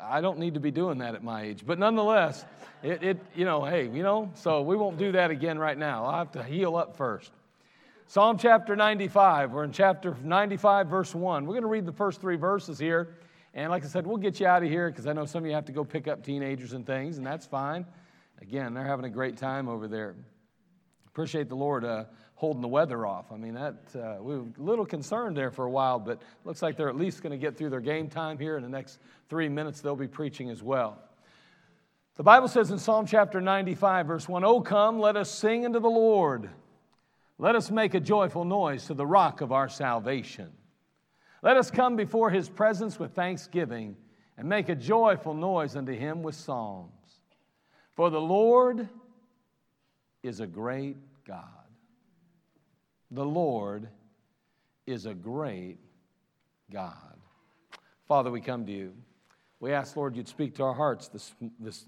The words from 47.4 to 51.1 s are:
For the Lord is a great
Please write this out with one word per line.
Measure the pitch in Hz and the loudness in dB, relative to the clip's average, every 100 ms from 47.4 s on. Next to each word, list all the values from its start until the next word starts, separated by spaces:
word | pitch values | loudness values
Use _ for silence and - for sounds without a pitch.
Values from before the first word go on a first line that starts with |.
| _ _ _ _ _ - | _ _ _ _ _ 0
For | 170 | 2
the | 156 | 2
Lord | 160 196 226 247 247 233 214 - - _ _ _ _ _ _ _ _ _ _ _ | 2 4 6 8 6 2 -6 -12 -20 _ _ _ _ _ _ _ _ _ _ _
is | 127 104 | -12 -10
a | 104 | -10
great | 90 117 135 139 139 - | -8 -6 -6 -6 -10 -18